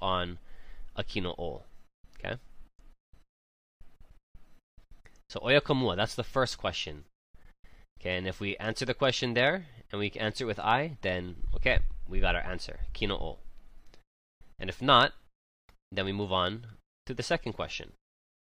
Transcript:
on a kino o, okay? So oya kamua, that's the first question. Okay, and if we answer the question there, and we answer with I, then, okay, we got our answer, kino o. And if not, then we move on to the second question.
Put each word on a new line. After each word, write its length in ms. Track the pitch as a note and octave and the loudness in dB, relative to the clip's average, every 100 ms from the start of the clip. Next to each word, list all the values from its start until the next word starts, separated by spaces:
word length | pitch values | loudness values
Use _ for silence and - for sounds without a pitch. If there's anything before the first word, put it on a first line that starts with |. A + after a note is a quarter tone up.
on 360 | F#2+ F#2 F2+ F2 - - - - - - | 0 0 0 -6 -10 -12 -10 -8 -6 -6
a 60 | |
kino 300 | - G#2+ F2 - | -4 -2 -4 -4
o, 240 | E2+ C2+ - - - _ - - | -6 -8 -12 -20 -20 _ -20 -10
okay? 180 | - A#2 - - - - - - _ - - _ _ _ _ _ - - - - - - - - _ - - - - - - | -8 -8 -10 -16 -16 -18 -20 -20 _ -20 -20 _ _ _ _ _ -18 -16 -20 -20 -20 -18 -18 -20 _ -20 -20 -20 -20 -20 -12
So 120 | - | -4
oya 160 | A2 C#3+ | 4 4
kamua, 360 | - C3+ A#2+ F2+ | 6 4 2 2
that's 180 | A2 | 0
the 80 | - | 0
first 360 | A#2 C3+ B2 - | -2 0 0 0
question. 460 | G2 F2 - D2+ - _ _ - - - - - - - | -2 -2 -6 -10 -14 _ _ -20 -20 -20 -20 -20 -20 -8
Okay, 160 | F#2 F#2 | -2 -2
and 120 | F#2+ | -2
if 100 | - | -2
we 180 | G2+ - | -4 -2
answer 260 | G#2+ A2 | -4 -2
the 100 | B2+ | -2
question 400 | - C3+ - B2+ | 2 2 2 2
there, 320 | A#2+ C3 F#3 D#3 - - | 4 4 2 -4 -16 -10
and 80 | G2+ | -2
we 120 | G#2 | -2
answer 340 | - G#2+ - B2 | 0 -2 -2 -2
with 140 | G2+ | 0
I, 380 | E2+ B2 D#3+ C3+ | 2 2 2 -2
then, 340 | G2 F2+ F2+ E2+ - - | -2 -2 -2 -2 0 4
okay, 240 | B2+ B2 - - - | 6 6 6 2 2
we 120 | F#2 | 6
got 160 | F#2+ F2 | 6 4
our 60 | |
answer, 380 | F2+ F2+ - - - | 0 -4 -6 -4 -4
kino 240 | - G#2 G2 | -2 -2 0
o. 220 | D#2+ - - - - - - - - _ _ _ - - | -2 -6 -10 -12 -14 -18 -18 -20 -20 _ _ _ -20 -10
And 120 | F#2 | -8
if 100 | - | -2
not, 320 | B2+ B2 C3+ - - _ _ _ _ - _ | 6 8 8 2 -16 _ _ _ _ -20 _
then 140 | G2 | -2
we 80 | F#2+ | -2
move 200 | G2+ G2+ | 0 2
on 340 | F#2 F2+ A2 A#2 G#2+ _ _ - | 2 2 0 -8 -18 _ _ -10
to 80 | |
the 80 | B2+ | -6
second 300 | - E3 A#2+ | -2 -2 -2
question. 400 | - D#2 - - - _ _ _ _ _ | -6 -6 -8 -12 -18 _ _ _ _ _